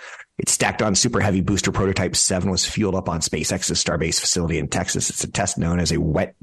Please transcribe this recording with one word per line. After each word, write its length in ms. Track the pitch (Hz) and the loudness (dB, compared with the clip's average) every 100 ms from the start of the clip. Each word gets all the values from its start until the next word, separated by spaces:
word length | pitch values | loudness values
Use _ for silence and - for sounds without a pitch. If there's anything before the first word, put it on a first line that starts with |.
| - - - - | -18 -18 -16 -6
It's 140 | - | -2
stacked 300 | - 117 - | 2 2 2
on 120 | 107 | 2
Super 260 | 92 120 98 | 2 2 2
Heavy 200 | 101 92 | 2 2
booster 300 | 90 95 - | 2 2 0
prototype 440 | - 98 95 87 - | 2 2 2 0 0
seven 340 | - 92 95 | 0 0 0
was 160 | 90 - | 0 -2
fueled 280 | - 101 | 0 0
up 140 | 92 - | 0 -2
on 120 | 82 | -2
SpaceX's 640 | - 85 78 92 - 85 | -2 -2 -2 -2 -2 -2
Starbase 380 | - 78 82 - | 0 0 0 0
facility 380 | - 90 82 82 | 0 0 0 0
in 100 | 73 | -2
Texas. 400 | - 87 - - | -2 -2 -2 -2
It's 160 | - | -4
a 60 | - | -6
test 260 | - 90 - | -2 -2 0
known 220 | 85 87 | 0 2
as 140 | 80 | 2
a 80 | - | 0
wet 340 | - - 98 - | 2 0 0 -4